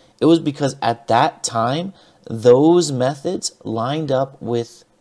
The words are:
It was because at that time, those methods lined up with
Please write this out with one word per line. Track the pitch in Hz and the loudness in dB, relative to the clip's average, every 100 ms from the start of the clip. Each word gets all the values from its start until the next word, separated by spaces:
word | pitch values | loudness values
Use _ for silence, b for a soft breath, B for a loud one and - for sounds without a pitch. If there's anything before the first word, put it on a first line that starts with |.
| b b | b b
It | 151 | 2
was | 165 | 2
because | 151 139 143 - | 0 -4 -4 -4
at | 113 117 - | -4 -4 0
that | 117 151 - | 2 2 -2
time, | - 117 117 147 190 - b b b | -8 -4 -4 -4 -8 -12 b b b
those | 113 117 127 156 175 151 | 0 4 6 6 4 2
methods | 127 127 147 - 190 - - | -2 -4 -4 -6 -8 -8 -12
lined | - 113 120 151 151 | -8 -6 -4 -4 -2
up | 131 135 135 | -2 -4 -8
with | 113 120 117 - _ _ | -6 -6 -6 -12 _ _